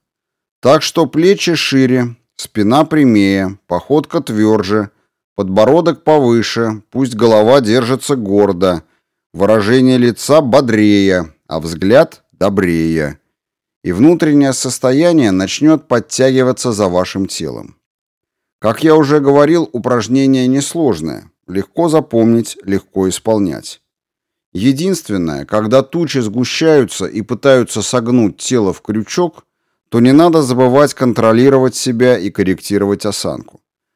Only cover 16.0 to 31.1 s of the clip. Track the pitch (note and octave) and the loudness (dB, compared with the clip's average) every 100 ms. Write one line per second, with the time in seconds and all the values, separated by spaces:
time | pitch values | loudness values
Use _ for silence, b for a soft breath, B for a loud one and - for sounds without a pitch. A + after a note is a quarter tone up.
16 | - - C3 C3 B2+ B2 B2+ G#2 G2 F2 | -2 -2 0 2 0 -2 -4 -2 -2 -2
17 | F2+ G2 F#2+ - D#2 A#1 G1+ _ _ _ | -4 -4 -8 -8 -10 -12 -16 _ _ _
18 | _ _ _ _ _ _ G#2+ A2+ D#3+ D#3 | _ _ _ _ _ _ -4 0 2 4
19 | C#3 D3+ C#3 C#3+ D3 E3+ D3 A#2+ A#2 A#2+ | 4 2 2 4 4 2 -2 -6 -4 -2
20 | G#2 C3 C3+ C3 B2+ C3+ C#3 E3+ D3 E2+ | -2 0 2 0 0 -2 -4 -2 -2 -2
21 | D#2+ A1+ - _ - F#2 F#2+ - E3+ D3+ | -6 -12 -18 _ -10 -8 -6 -2 0 0
22 | - A#2 A2+ A#2 A2+ - G2 G2 - F#2+ | 0 0 2 2 -2 -10 -6 -6 -4 -4
23 | F#2+ - A2 A2 F#2+ A#1+ - - _ _ | -2 -2 -2 0 -2 -6 -14 -20 _ _
24 | _ _ _ _ _ F#2 A#2+ C3+ F#3+ F3+ | _ _ _ _ _ -4 -2 0 -2 -4
25 | - G2+ E2 C#2+ C#2+ G#2 G#2+ C3 C#3 E3+ | -4 -4 -4 -6 -4 -4 0 0 0 -4
26 | D#3 C3+ G#2+ A2 B2 - D#3+ D3 A2+ - | -4 -4 -4 -4 -6 -2 2 2 0 -4
27 | F#2+ G2+ G#2 B2 C#3 C3 A2+ A2 G2 B2+ | -8 -8 -8 -2 2 2 0 -6 -4 -4
28 | A#2 B2 G#2 - - B2+ G2 E2+ - G#2+ | 0 0 0 -2 -4 -2 -2 -4 -6 -6
29 | G#2 - F3 - _ _ _ _ _ A#2 | -6 -4 -4 -6 _ _ _ _ _ 2
30 | B2 C#3+ F3 D#3+ C3 B2 B2+ C3+ C#3+ - | 4 4 4 2 0 2 2 4 2 0
31 | B2+ | -2